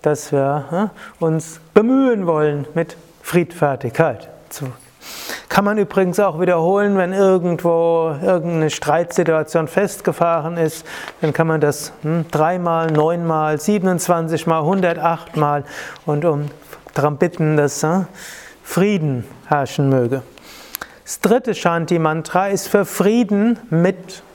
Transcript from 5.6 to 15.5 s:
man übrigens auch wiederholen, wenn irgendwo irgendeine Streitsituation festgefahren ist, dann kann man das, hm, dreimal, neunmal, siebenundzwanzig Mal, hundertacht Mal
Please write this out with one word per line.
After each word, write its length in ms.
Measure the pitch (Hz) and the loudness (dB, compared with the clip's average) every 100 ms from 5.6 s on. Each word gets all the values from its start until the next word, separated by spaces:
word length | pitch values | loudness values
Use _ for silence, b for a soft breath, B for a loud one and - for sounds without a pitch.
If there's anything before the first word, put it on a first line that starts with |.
| 202 | 2
man 120 | 208 | 0
übrigens 420 | 202 196 185 175 | 0 0 0 2
auch 200 | 202 156 | 0 2
wiederholen, 580 | 180 170 165 196 202 196 | 0 2 2 2 2 2
wenn 160 | 180 | 0
irgendwo 1000 | 190 196 185 175 175 170 165 165 165 165 143 | 2 4 4 2 0 2 2 2 2 0 0
irgendeine 480 | 185 180 165 165 156 | 0 0 0 0 0
Streitsituation 960 | - - 156 170 180 165 160 156 170 156 | 0 0 0 2 0 2 0 0 -2 0
festgefahren 920 | - 196 - - - 170 165 156 170 | 0 -2 -2 -4 0 0 0 -2 -2
ist, 280 | 160 156 - B B - | -2 -2 -14 B B -4
dann 120 | 156 | -2
kann 140 | 143 160 | 0 0
man 140 | 160 | 2
das, 300 | 147 139 - - | 0 0 -10 -8
hm, 240 | 151 165 160 | -2 -2 -2
dreimal, 560 | 151 156 180 175 165 165 | 0 0 0 0 0 2
neunmal, 720 | 151 156 170 165 160 156 151 | 2 2 0 0 0 0 0
siebenundzwanzig 880 | - 208 185 175 - 170 165 165 165 | 0 0 2 0 0 0 0 -2 0
Mal, 160 | 160 | 0
hundertacht 760 | 151 196 180 165 170 165 - 156 | 0 0 0 0 -2 -2 -4 -2
Mal 260 | 147 | 0